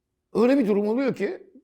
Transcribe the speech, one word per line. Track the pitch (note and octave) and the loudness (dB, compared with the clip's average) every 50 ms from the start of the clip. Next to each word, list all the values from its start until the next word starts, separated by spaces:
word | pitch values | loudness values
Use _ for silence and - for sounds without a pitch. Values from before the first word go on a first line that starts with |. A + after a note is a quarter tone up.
| _ _ _ _ _ _ - | _ _ _ _ _ _ -2
öyle | - A3 B3 C#4 | 2 2 4 4
bir | C#4+ A#3+ | 2 2
durum | G3 G#3 G3+ G#3 | 2 0 0 0
oluyor | G#3 A3+ B3+ C#4 B3+ F3+ | -2 -2 -2 -2 -2 -4
ki | - G3 D#4+ F#4+ - - _ - - | -4 -4 -6 -6 -8 -14 _ -20 -20